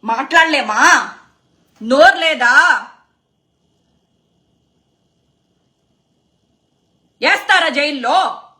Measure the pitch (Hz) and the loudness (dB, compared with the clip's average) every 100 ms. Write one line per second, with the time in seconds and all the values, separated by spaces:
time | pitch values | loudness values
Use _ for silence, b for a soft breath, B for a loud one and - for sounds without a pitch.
0 | 220 233 277 330 320 294 220 214 311 302 | -6 -6 0 0 2 -2 -4 0 2 2
1 | - - _ _ _ _ _ _ 220 262 | 0 -16 _ _ _ _ _ _ -2 4
2 | 349 392 330 285 240 269 349 277 - - | 4 4 -4 -2 2 2 2 0 -6 -20
3 | _ _ _ _ _ _ _ _ _ _ | _ _ _ _ _ _ _ _ _ _
4 | _ _ _ _ _ _ _ _ _ _ | _ _ _ _ _ _ _ _ _ _
5 | _ _ _ _ _ _ _ _ _ _ | _ _ _ _ _ _ _ _ _ _
6 | _ _ _ _ _ _ _ _ _ _ | _ _ _ _ _ _ _ _ _ _
7 | _ _ 294 392 - 381 330 262 294 285 | _ _ -2 -2 0 0 0 -4 -6 -6
8 | 240 339 349 - - | -2 -2 -2 -8 -20